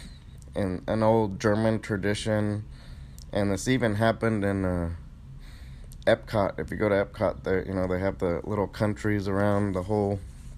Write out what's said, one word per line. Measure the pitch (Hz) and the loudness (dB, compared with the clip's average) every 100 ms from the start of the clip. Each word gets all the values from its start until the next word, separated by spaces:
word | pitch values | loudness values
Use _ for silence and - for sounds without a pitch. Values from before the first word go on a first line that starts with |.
| - - - - - | -14 -16 -18 -18 -8
in | - 95 90 - | -4 -2 -2 -2
an | 110 | 4
old | 110 113 107 98 | 6 6 4 2
German | 110 104 110 110 | 2 4 2 0
tradition, | - 101 98 104 113 107 104 104 - - - - - - - | -2 -2 0 0 0 0 0 -2 -6 -14 -14 -14 -14 -14 -6
and | - 101 | 0 0
this | 95 127 | 0 2
even | 127 117 101 | 2 2 4
happened | 113 110 113 107 | 4 4 2 2
in, | 98 98 | 2 2
uh, | 92 87 85 85 - - - - - - - - - - - | 2 0 -2 -4 -10 -16 -16 -16 -16 -14 -14 -14 -14 -2 2
Epcot. | 113 - 110 95 - | 2 2 2 2 0
If | 87 | -4
you | 90 | 0
go | 104 | 4
to | 101 | 4
Epcot, | 101 - 95 - | 2 0 0 0
they, | - 92 - | 0 0 0
you | |
know, | 95 92 | -2 0
they | 90 | 0
have | 95 - | 0 0
the | 92 85 | 0 0
little | - 104 92 | -2 -2 -2
countries | - 104 101 107 104 98 | 0 0 0 0 0 0
around | 98 104 101 104 | 2 2 2 2
the | 92 | 0
whole | 92 107 101 101 - - - | 0 2 2 0 -4 -12 -14